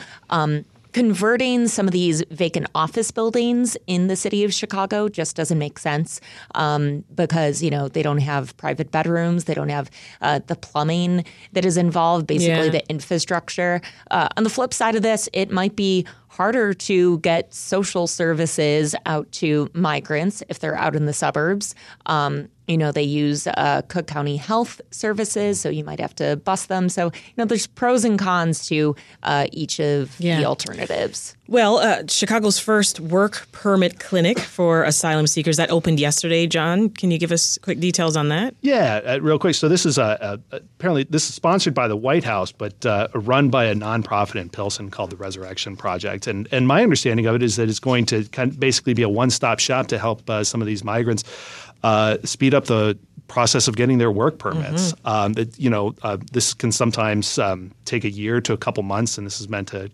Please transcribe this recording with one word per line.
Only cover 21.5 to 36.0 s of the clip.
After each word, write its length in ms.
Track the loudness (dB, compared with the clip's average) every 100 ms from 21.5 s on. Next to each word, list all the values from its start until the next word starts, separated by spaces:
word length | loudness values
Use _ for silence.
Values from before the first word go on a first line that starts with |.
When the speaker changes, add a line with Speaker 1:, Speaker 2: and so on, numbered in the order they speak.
| -2 -6 -12 -20 -12 -2
Speaker 1:
Um, 440 | 0 0 -4 -8 _ -2
you 100 | 0
know, 140 | 2
they 120 | 0
use, 420 | 0 0 0 -2 -2
uh, 380 | 0 2 0 -2
Cook 180 | -6 -4
County 300 | -4 -4 -4
Health 440 | -2 -2 -2 -8 -18
Services, 720 | -6 -4 -2 -2 -2 -2 -2
so 80 | -2
you 140 | -4
might 160 | -6 -6
have 160 | -8 -2
to 200 | -2 0
bus 280 | 0 -2 -2
them. 240 | 0 0
So, 160 | 0 -2
you 280 | -4 -10 -4
know, 80 | 0
there's 220 | 0 -2
pros 360 | -2 2 4
and 140 | 4 2
cons 480 | 2 2 2 -2 -2
to, 280 | 0 0 0 -8 -8
uh, 240 | -2 0 0
each 280 | -4 -6 -2
of 360 | 0 0 -2 -4
Speaker 2:
Yeah. 220 | 0 2
Speaker 1:
the 60 | 0
alternatives. 920 | -2 -6 -8 -4 -2 -4 -6 -14 -16 0
Speaker 2:
Well, 300 | 4 4 4
uh, 240 | 2 0 -2
Chicago's 480 | -2 0 2 2 0
first 420 | 2 2 2 -2
work 480 | 0 2 2 0 -14
permit 480 | -4 2 4 4 0
clinic 400 | -2 2 2 2
for 440 | -4 0 2 4
asylum 440 | 4 2 2 2 2
seekers, 300 | 2 0 2
that 120 | 2
opened 300 | 2 2
yesterday. 480 | 2